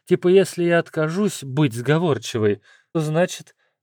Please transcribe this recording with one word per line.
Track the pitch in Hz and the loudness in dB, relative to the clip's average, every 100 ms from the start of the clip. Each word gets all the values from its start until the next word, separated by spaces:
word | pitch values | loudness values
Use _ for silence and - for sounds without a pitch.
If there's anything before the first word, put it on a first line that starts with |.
| - | -2
Типа, | 175 180 | 0 4
если | 190 185 - | 4 4 0
я | 170 170 | 0 0
откажусь | 165 160 156 180 208 - | 0 -4 -4 -2 -2 -4
быть | 135 135 147 | -4 0 0
сговорчивой, | 117 123 156 175 117 - 113 107 98 _ _ _ | 0 0 0 0 -2 -4 0 0 0 _ _ _
то, | 165 | -4
значит, | 151 160 180 - - _ _ _ | -2 0 -2 -4 -18 _ _ _